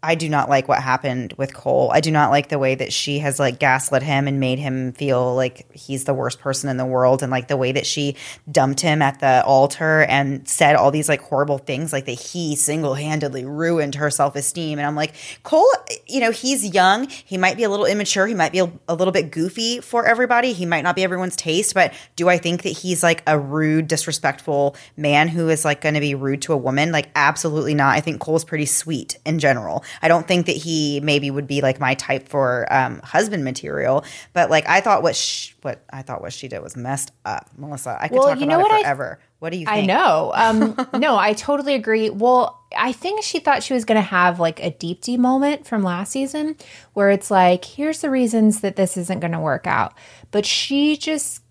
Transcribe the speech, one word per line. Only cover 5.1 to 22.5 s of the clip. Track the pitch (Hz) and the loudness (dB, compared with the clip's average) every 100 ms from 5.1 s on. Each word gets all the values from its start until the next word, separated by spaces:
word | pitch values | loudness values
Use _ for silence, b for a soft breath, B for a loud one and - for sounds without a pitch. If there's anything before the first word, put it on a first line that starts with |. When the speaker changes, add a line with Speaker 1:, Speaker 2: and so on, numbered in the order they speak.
| 123 127 127 | 0 0 0
Speaker 1:
like | 131 127 - - | -2 -4 -20 -20
he's | - 135 135 | -10 -8 -4
the | 135 | -2
worst | 123 - | -2 -4
person | 139 131 143 | -6 -4 -4
in | 127 | -4
the | 127 | -2
world, | 127 127 131 | 2 4 4
and, | 135 | 0
like, | 131 123 | -4 -2
the | 139 | -2
way | 127 | 0
that | 135 - | -2 -2
she | - 143 139 B B - | -4 -4 -6 B B -2
dumped | 147 135 139 | 2 2 2
him | 175 151 | 0 2
at | 139 139 | 2 2
the | 139 127 - | 2 4 6
altar | 135 139 - 156 156 151 | 4 4 0 0 2 4
and | 135 139 139 - | 2 0 -4 -4
said | - 151 147 | 2 6 6
all | 120 | 4
these, | 151 151 | 2 0
like, | 147 | -2
horrible | - 139 143 139 | -2 -2 0 -2
things, | 135 131 160 | -4 -6 -4
like, | 147 135 | -6 -6
that | 120 | -10
he | - 180 165 147 | -10 -8 -4 -2
single-handedly | 147 156 151 135 151 156 147 131 127 | -2 0 -2 -4 -4 -4 -4 -6 -8
ruined | 147 165 165 147 | -4 0 0 -2
her | 139 147 | -2 -4
self-esteem. | - 143 143 139 - 160 147 | 0 -2 -2 -6 -4 -6 -4
And | 143 | -4
I'm | 151 | -4
like, | 156 B B B | -6 B B B
Cole, | - 311 453 539 - 240 _ | 0 4 6 4 -2 -12 _
you | 262 | 0
know, | 233 | 0
he's | 226 262 269 202 | 0 -2 -2 0
young. | 185 185 208 269 | 4 4 4 -2
He | - - 190 | -10 -8 0
might | 185 214 | 0 2
be | |
a | 220 | 0
little | 202 208 | 2 0
immature. | 202 202 196 196 | 0 -2 0 0
He | |
might | 214 160 | 2 0
be | 175 | 2
a, | 175 170 - | 0 -2 -6
a | 170 | 0
little | 185 | 2
bit | 185 175 | 0 -2
goofy | 160 170 208 226 240 | -4 -4 -4 -4 -4
for | - 233 226 | -2 0 2
everybody. | 233 247 240 254 | 2 2 2 2
He | 190 175 | -2 -2
might | 170 | 0
not | 160 180 | 0 0
be | |
everyone's | 185 180 185 - | -2 -2 -4 -6
taste. | 165 160 208 190 | -2 -2 0 2
But | 165 B B - | 0 B B 0
do | 170 | 2
I | 175 | 2
think | 170 | 0